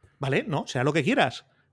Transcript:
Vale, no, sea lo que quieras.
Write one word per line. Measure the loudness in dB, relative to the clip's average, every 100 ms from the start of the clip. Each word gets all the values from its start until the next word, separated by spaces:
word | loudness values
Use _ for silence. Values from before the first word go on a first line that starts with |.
| _ -8
Vale, | -2 -2
no, | 0 -4 -4
sea | -2
lo | 0
que | 2
quieras. | 2 2 2 0 -18 _ _